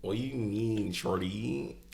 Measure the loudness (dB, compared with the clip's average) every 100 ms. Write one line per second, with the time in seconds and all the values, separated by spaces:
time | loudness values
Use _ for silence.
0 | 0 0 0 0 0 2 2 2 2 0
1 | 2 2 2 -2 -2 -2 -4 -8 -16